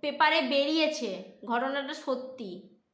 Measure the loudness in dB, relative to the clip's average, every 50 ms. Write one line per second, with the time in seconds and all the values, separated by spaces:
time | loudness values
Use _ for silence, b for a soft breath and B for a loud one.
0 | -4 -4 0 2 4 4 6 4 2 4 2 2 4 4 4 4 4 2 2 -2
1 | -4 -4 -4 -6 -10 -14 -18 -16 -6 -2 0 0 0 0 -2 -2 -4 -4 -8 -8
2 | -4 -4 -2 -2 -4 -10 -12 -12 -12 -10 -10 -12 -14 -18 -20 _ _ _